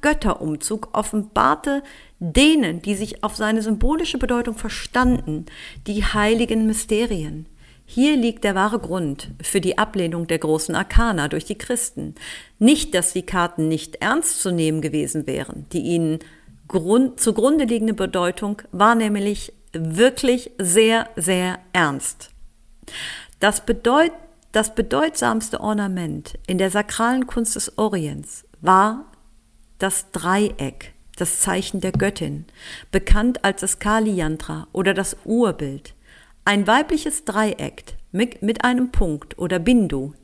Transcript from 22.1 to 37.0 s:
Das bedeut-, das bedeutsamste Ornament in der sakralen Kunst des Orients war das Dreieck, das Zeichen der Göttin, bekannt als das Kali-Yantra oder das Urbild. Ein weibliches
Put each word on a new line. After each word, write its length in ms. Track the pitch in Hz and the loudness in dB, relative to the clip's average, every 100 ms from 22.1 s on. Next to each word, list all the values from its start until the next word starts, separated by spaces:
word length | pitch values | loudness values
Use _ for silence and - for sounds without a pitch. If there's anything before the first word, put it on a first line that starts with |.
| - - - - _ _ - - - - - - - | -10 -18 -20 -20 _ _ -20 -16 -14 -12 -14 -14 0
Das 260 | 202 - - | 0 0 -2
bedeut-, 460 | 185 233 285 330 - - _ _ | -2 2 4 2 0 -20 _ _
das 220 | 220 214 | 0 0
bedeutsamste 880 | - - 269 311 - 240 226 220 - | -2 0 2 0 0 0 0 -4 -6
Ornament 760 | 214 208 196 180 165 151 - - - | -2 -2 -2 -2 -4 -6 -10 -12 -2
in 100 | 185 | 0
der 140 | 190 | 2
sakralen 560 | 208 208 - 233 262 254 | 0 -2 0 0 0 -2
Kunst 280 | 240 226 214 | -2 -2 -4
des 220 | - - | -6 -2
Orients 680 | 214 185 151 143 147 - - - | 0 0 -4 -6 -12 -16 -20 -2
war 440 | 175 190 208 247 311 _ _ _ _ _ _ - | 6 6 6 0 -10 _ _ _ _ _ _ -4
das 320 | 190 - - | -2 -2 -6
Dreieck, 800 | 170 175 196 208 - 135 - - - - - | -4 0 2 2 -2 -8 -8 -18 -20 -14 -6
das 220 | 175 - | -2 0
Zeichen 420 | 190 185 - 190 | 0 0 -2 -4
der 100 | 190 | -2
Göttin, 540 | - 196 - 151 147 - - - - - | 0 0 -2 -6 -8 -12 -20 -18 -18 -2
bekannt 540 | 196 - 208 240 247 196 | 0 4 4 4 2 0
als 160 | 196 | 0
das 160 | 165 - | -4 -2
Kali-Yantra 920 | 208 220 214 185 156 156 - 156 - | 0 2 2 0 -2 -4 -6 -10 -6
oder 220 | 190 190 185 | -2 0 0
das 220 | 190 - | -2 -6
Urbild. 720 | - 233 214 - 143 139 - - _ - - - 202 | -2 2 2 0 -6 -8 -14 -20 _ -20 -20 -4 0
Ein 200 | 202 202 | 2 4
weibliches 600 | 262 302 302 | 4 4 -2